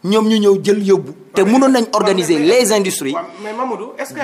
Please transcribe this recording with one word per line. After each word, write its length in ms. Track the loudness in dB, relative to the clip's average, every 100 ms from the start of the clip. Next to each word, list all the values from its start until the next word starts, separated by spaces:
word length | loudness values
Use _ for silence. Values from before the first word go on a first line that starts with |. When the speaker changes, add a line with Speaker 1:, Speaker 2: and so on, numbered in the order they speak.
Speaker 1:
Ñoom 220 | 0 0 2
ñu 120 | 2
ñëw 200 | 2 2
jël 180 | 0 0
yóbbu. 300 | 2 0 0 -16 -6
Te 80 | 0
Speaker 2:
Ouais, 40 | 2
mais 60 | 4
Speaker 1:
mënoon 100 | 4
nañ 100 | 2
Speaker 2:
ouais, 40 | 0
Speaker 1:
organiser 420 | 0 0 0 0 2
Speaker 2:
mais, 20 | 4
mais, 140 | 2
Speaker 1:
les 120 | 2
industries. 420 | 0 -2 -4 -6
Speaker 2:
ouais, 60 | -8 -10 -14
mais 100 | -12
Mamadou, 400 | -8 -6 -8 -12 -12
est-ce 140 | -12
que 60 | -10